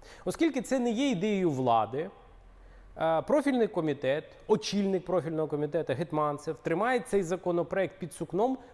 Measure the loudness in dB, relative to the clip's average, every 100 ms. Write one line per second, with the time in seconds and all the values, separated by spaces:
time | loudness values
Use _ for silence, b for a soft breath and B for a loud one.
0 | B B -8 0 0 0 0 0 0 0
1 | 0 0 0 2 2 2 4 4 2 -2
2 | -6 -10 -20 -20 -20 b b b b -2
3 | 2 2 2 2 2 2 2 0 -2 0
4 | 0 -2 -4 -14 0 0 2 0 2 0
5 | 0 -2 0 -2 -2 -2 -2 -2 0 -2
6 | -2 0 0 -2 -6 -6 -2 0 2 0
7 | 0 -2 0 -2 0 0 0 -2 -2 -4
8 | -12 -8 -6 0 0 -2 B